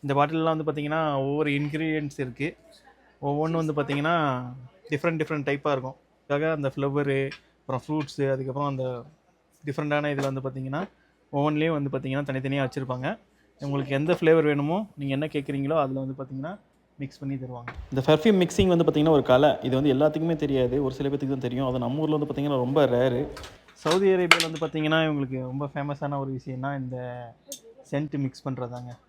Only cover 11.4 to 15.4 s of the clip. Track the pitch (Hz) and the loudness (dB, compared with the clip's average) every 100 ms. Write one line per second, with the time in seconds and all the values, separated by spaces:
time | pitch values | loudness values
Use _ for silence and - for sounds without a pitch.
11.4 | 147 151 160 156 139 135 135 135 143 135 | 2 2 2 0 -2 -4 -2 -4 -2 -4
12.4 | 131 139 135 143 131 127 131 220 _ _ | -2 0 -2 -2 -6 -4 -4 -6 _ _
13.4 | _ _ 143 139 135 135 156 170 165 165 | _ _ -4 -2 0 0 2 4 6 6
14.4 | 151 147 143 180 220 - 139 135 156 151 | 6 2 2 0 -4 -6 -4 -2 -2 -4